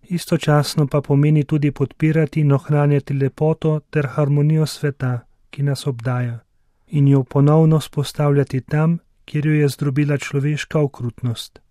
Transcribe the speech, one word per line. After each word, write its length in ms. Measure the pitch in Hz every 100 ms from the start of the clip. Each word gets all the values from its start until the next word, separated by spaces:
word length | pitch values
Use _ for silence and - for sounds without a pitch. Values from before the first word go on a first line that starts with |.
Istočasno 840 | _ 175 - 165 - 147 143 - 143
pa 140 | 147
pomeni 420 | - 139 147 156
tudi 280 | 139 151 147
podpirati 680 | - 135 - 156 156 151 160
in 120 | 147
ohranjati 640 | 139 - 147 147 143 -
lepoto 680 | 139 135 - 156 160 160 151 _
ter 180 | 156 143
harmonijo 580 | - 143 143 147 156 151
sveta, 540 | - 147 139 127 120 - _ _
ki 140 | -
nas 240 | 143 135 147
obdaja, 520 | 120 117 123 123 120 _ _ _ _ _
in 200 | 151 139
jo 160 | 139
ponovno 560 | 127 143 143 156 160 156
vzpostavljati 840 | - - 139 - 147 143 135 131
tam, 360 | - 151 160 170 _ _ -
kjer 200 | 151 147
jo 80 |
je 160 | 151 143
zdrobila 480 | - 143 135 147 143
človeška 640 | - 143 143 147 - 160
okrutnost. 800 | 147 - 120 - 123 113 - - _